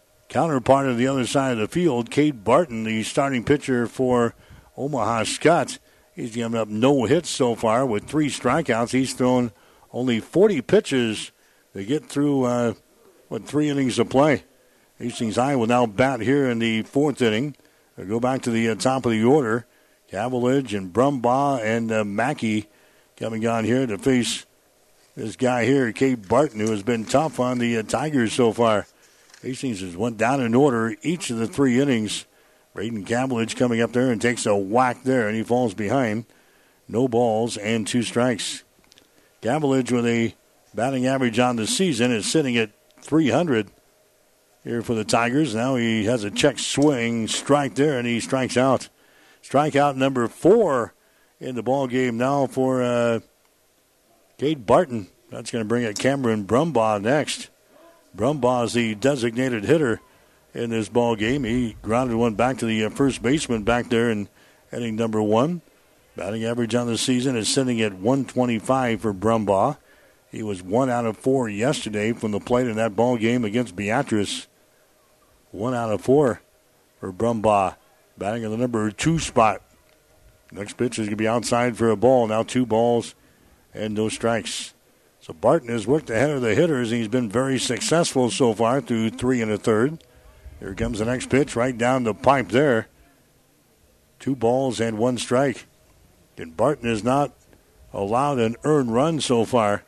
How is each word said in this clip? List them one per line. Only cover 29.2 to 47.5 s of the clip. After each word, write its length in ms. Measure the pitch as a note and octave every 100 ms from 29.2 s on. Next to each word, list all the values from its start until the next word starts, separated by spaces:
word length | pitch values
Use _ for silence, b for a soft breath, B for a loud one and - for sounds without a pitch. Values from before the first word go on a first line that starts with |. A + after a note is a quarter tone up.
| b b
Hastings 400 | A#2+ C3 C3+ G2
has 160 | F#2+ F2
went 180 | A#2+ G#2+
down 240 | A2+ C#3
in 140 | A#2
order 420 | A#2+ D3 A#2 A2+ G#2+
each 260 | D3 F3 -
of 80 | A2+
the 100 | A2+
three 320 | - C3+ A#2+
innings. 460 | C#3+ A#2 G#2 - - b b b b
Braden 320 | - G#2+ A2+
Cavillage 500 | F#2 A#2 C3+ A#2 A2+
coming 280 | - B2 A2+
up 100 | A2+
there 180 | A#2+ C3
and 80 | A2+
takes 280 | A#2+ A2+ A#2
a 100 | G2+
whack 460 | F#2+ A#2 B2+ A#2
there, 240 | B2+ C3 G#2
and 80 | A2
he 60 |
falls 320 | A2 A#2+ B2
behind. 500 | F#2+ G2+ C3+ A#2 G#2+ A#2 b b b b b -
No 180 | G#2 B2+
balls 520 | A#2 A#2+ A2 A#2 G#2+
and 280 | G#2 A2+ G#2+
two 160 | B2
strikes. 600 | G#2+ A#2+ B2+ G#2+ - - - _ _ b b b b b
Cavillage 500 | G#2+ D3+ D3 C3+ A#2
with 140 | B2 A#2
a 280 | A#2 A2+ - _ _ _
batting 320 | G#2 B2 C3 B2+
average 320 | C3+ B2 A2
on 180 | B2 A#2+
the 100 | G#2
season 460 | B2 F#3+ A2+ B2
is 120 | A2+
sitting 320 | - D#3+ C#3 A#2+
at 140 | A2 _ _ _
three 260 | - D#3 C#3+
hundred 420 | B2 F3 A2+ G2 - _ _ _ _ _ _ _ _
here 160 | C3 A#2+
for 140 | A2
the 100 | A2+
Tigers. 500 | G2+ A#2 A#2 C3 D#3
Now 220 | A2 B2+ C3
he 300 | A#2 A2 G#2
has 180 | B2
a 60 | G#2
check 280 | - D3 A2+
swing 680 | - - D3 C3 A#2 A#2 G#2+
strike 460 | - -